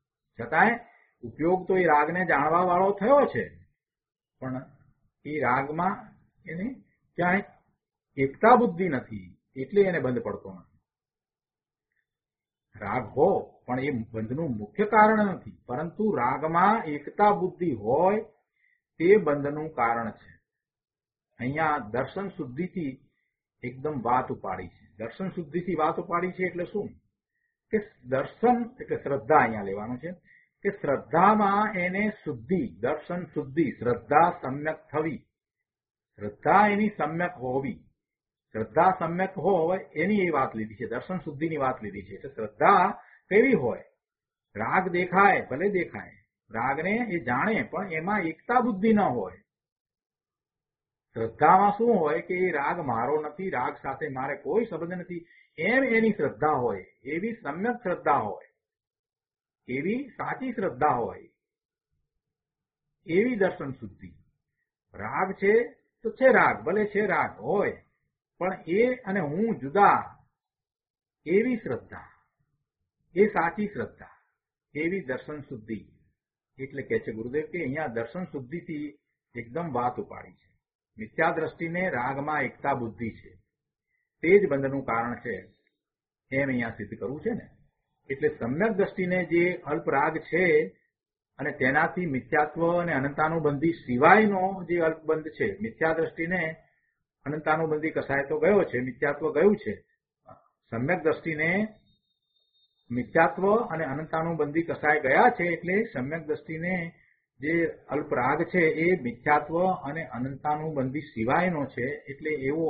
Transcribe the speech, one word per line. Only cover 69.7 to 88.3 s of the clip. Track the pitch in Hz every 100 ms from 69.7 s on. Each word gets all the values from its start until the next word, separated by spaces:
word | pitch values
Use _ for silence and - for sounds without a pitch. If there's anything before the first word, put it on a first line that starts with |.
| 190 190 123 - - _ _ _ _ _ _ _ _ _ _ 151
એવી | 196 254 233
શ્રદ્ધા, | 147 113 - 87 - _ _ _ _ _ _ _ _ _ _ 175
એ | 208
સાચી | 175 165 - 208
શ્રદ્ધા, | - 107 - - _ _ _ _ _ _
એવી | 143 170 190 131
દર્શન | 127 - 151
શુદ્ધિ. | - 135 110 107 - _ _ _ _ _ _ -
એટલે | 135 139
કહે | - 113
છે | -
ગુરુદેવ | 110 120 147 151
કે | 170
અહીંયા | 131 139 120
દર્શન | 113 113 180 -
શુદ્ધિથી | 143 123 170 - 147 147 - _ _ _
એકદમ | 120 117 151 170
વાત | 120 123 113
ઉપાડી | - - - -
છે. | _ _ _ _ _ 107
મિથ્યા | 110 - 165 165
દ્રષ્ટિને | 156 - 165 175 185
રાગમાં | 123 127 135 147 151
એકતા | 123 - 139
બુદ્ધિ | 127 113 98 113
છે, | - - - _ _ _ _ _ _ _ _
તે | 160
જ | 202 185
બંધનું | 139 135 139
કારણ | 117 113 120 113
છે, | 120 95 - _ _ _ _ _ _ _ -
એમ | 135 139
અહીંયા | 123 117 107
સિદ્ધ | 101 110
કરવું | 101 151
છે | 226
ને. | 226 - _ _ _ _ _ -
એટલે | 135 147